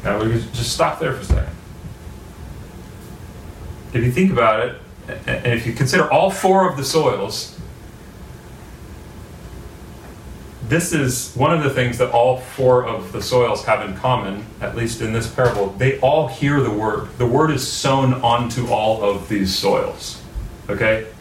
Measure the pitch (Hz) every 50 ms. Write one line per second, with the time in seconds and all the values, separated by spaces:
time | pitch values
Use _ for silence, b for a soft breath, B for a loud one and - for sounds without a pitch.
0 | - 98 101 107 107 113 120 113 113 - - 113 120 - - - 160 156 - -
1 | 160 147 127 - - - - - - - - - - - - - - - - -
2 | - - - - - - - - - - - - - - - - - - - -
3 | - - - - - - - - - - - - - - - - - - - -
4 | 117 127 123 - 190 190 180 120 117 113 107 110 120 127 - - - - - -
5 | - - - - - - - - - 120 117 117 117 117 113 - 139 - - -
6 | - - - 151 180 196 190 - - 190 190 190 190 185 151 139 139 - - 160
7 | 151 127 107 95 98 - - - - - - - - - - - - - - -
8 | - - - - - - - - - - - - - - - - - - - -
9 | - - - - - - - - - - - - - - - - - - - -
10 | - - - - - - - - - - - - - 110 135 170 170 - 165 151
11 | 139 123 - - - - - 120 135 147 170 165 147 135 - 131 123 120 120 120
12 | 127 117 - 117 117 127 127 123 - - - - 131 127 127 123 123 117 110 101
13 | 95 - - 107 98 - 127 123 120 117 107 95 - - 110 101 104 101 95 -
14 | - 127 127 117 101 98 98 104 113 - - - 110 - 117 117 117 113 - -
15 | 117 110 110 113 110 - - - 127 120 110 104 101 98 95 95 127 135 135 -
16 | - 131 151 156 151 127 - - 143 143 143 139 127 110 104 104 110 110 104 -
17 | - - - - 123 120 120 139 160 156 147 123 - - - - - 143 135 139
18 | 135 127 123 - - 117 117 123 120 113 120 127 120 117 120 110 107 110 110 110
19 | 104 101 101 95 - - 107 101 95 92 92 - - 98 101 - - - - -
20 | - - - - - - - - - - - - - - 104 101 117 110 110 110
21 | - - - -